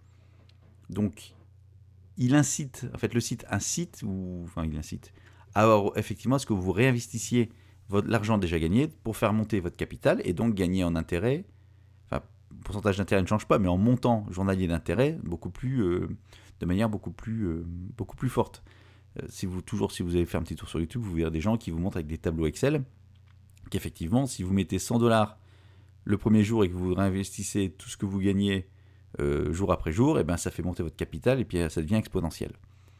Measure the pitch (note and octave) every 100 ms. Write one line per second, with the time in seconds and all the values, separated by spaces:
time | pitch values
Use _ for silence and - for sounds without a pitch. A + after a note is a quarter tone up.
0 | - - - - - - - - - F#2
1 | G#2 - - - - - - - - -
2 | - - B2 D3 - - C#3+ - A#2+ A2+
3 | G#2+ A#2 - A#2+ - G2+ - - F3 -
4 | G#2+ F#2+ F#2 F2+ E2+ - D#2+ D#2 D#2 -
5 | - - - - - G2+ A2 G#2+ G2+ -
6 | G#2 G#2+ A2 C3+ - G#2 F#2 F#2 C3 A#2+
7 | - A#2 - B2 A2 - - - - G2+
8 | G#2 A2 G#2 G#2+ F2+ E2 E2 G#2+ D#3 -
9 | A2+ G#2+ G#2+ G#2+ G#2+ G#2+ E2+ - F2+ -
10 | C3+ G#3+ - D#3+ A#2 G2 F2+ F#2 F2 E2
11 | D#2+ F2 A2+ C#3+ G3 - - - - -
12 | - - - - - - - G#2 G2+ F#2+
13 | F#2+ G2 F2+ G#2+ - A#2+ F#2 F2+ A2+ B2
14 | B2 A2+ G2+ F#2 G2 F#2+ F2+ E2+ - F2
15 | C#3 E3 - E2 F2+ - B2+ C3 F#2 F2+
16 | F2 - - - - - E2+ F#2 A2+ G2+
17 | - E2+ A2+ A2+ F#2+ E2 E2+ F2 F#2 -
18 | - - B2+ B2 A2 - - - - -
19 | - - - - F#2+ F2+ - G#2 G2+ -
20 | F2+ F2 E2+ E2+ D#2+ - - - E2 B2
21 | G#2+ E2 D#2+ D#2+ G2+ A2+ - E2 E2+ E2+
22 | D2+ D#2+ F2 E2 D#2 - C#3+ D3+ C3 -
23 | - - - - - - - F#2+ E2 -
24 | E2 A#2+ C#3 - F2+ G2 F2+ F#2 - A#2
25 | A#2 A2+ G#2 - - - - - - -
26 | - G2+ A#2 G#2+ G#2 A2+ F#2+ F2+ F2+ F2+
27 | G2 F#2+ G2 - G2 G#2+ F#2+ - - -
28 | G2+ G2 F#2+ G2 G2+ F#2+ F2+ - - -
29 | - - C#2+ D2 D#2+ E2 F#2+ E2+ E2 E2
30 | C#3 D3 D#2+ E2+ - - E2 F2 E2 -
31 | - D#2 A#2 C3+ G#2+ F2 E2 E2 D#2 G#2+
32 | G#2 F#2 E2 - - - - - - -